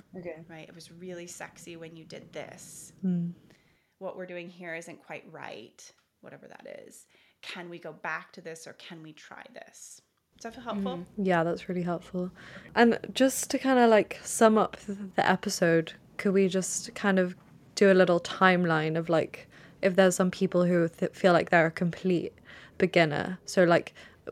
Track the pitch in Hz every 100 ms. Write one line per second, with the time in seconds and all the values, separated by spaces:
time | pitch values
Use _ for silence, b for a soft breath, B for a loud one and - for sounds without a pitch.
0 | _ 185 175 160 165 160 156 170 160 170
1 | 185 175 175 - 165 - - 165 165 165
2 | 165 147 - - - - - - - -
3 | 190 180 170 175 b b b b b b
4 | 190 - 180 175 175 180 175 165 170 151
5 | - 156 - 156 135 - - _ - _
6 | _ _ - 143 - - - - - -
7 | _ b b b - 190 175 170 160 156
8 | 165 160 180 - 165 160 - - - 165
9 | 156 151 - - - - - - - -
10 | _ _ _ _ 226 240 240 208 196 180
11 | 180 - 190 170 165 170 - 180 175 170
12 | - 180 180 - B B B - 233 -
13 | - - 262 - - 262 269 254 233 214
14 | - - - - 226 220 185 - - 196
15 | 190 - - 185 208 - 170 165 160 -
16 | _ - 202 190 190 185 180 - - -
17 | 202 190 180 180 _ - - - 196 185
18 | 180 175 - - 190 180 175 156 156 165
19 | 165 160 - - - B B B 196 185
20 | 190 175 185 - 185 180 175 175 165 -
21 | 180 - 185 170 - 175 160 - 175 -
22 | 190 175 - - B B B - 185 175
23 | 156 147 - 185 - - 175 170 - -
24 | B B -